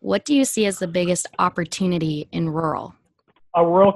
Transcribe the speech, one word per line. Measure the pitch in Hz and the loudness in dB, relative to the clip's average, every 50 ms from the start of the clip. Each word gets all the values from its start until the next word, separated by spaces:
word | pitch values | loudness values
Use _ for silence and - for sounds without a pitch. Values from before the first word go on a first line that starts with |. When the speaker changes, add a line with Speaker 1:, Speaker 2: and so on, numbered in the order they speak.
Speaker 1:
what | - 196 196 208 - | -4 -2 -2 -2 0
do | - 294 | 0 2
you | 277 269 | 2 2
see | 254 - 220 214 | 2 0 0 -2
as | 202 190 - | -2 -2 -4
the | 190 | -6
biggest | 170 165 180 175 175 180 175 - - - | -4 -2 -2 0 0 0 -2 -4 -6 -4
opportunity | - 180 180 - - 170 165 - - 190 180 180 170 160 156 151 151 151 - | -2 -2 -2 -2 -4 -6 -6 -4 -4 -2 0 0 0 -2 -2 -4 -6 -8 -8
in | - 170 165 160 | -6 -4 -4 -4
rural? | 151 160 165 156 139 - - - - _ _ _ _ _ _ _ _ _ _ _ - | -2 -2 -2 -4 -4 -6 -8 -12 -18 _ _ _ _ _ _ _ _ _ _ _ 0
Speaker 2:
A | 170 170 | 2 2
rural | 170 175 185 196 202 196 | 4 6 6 6 6 4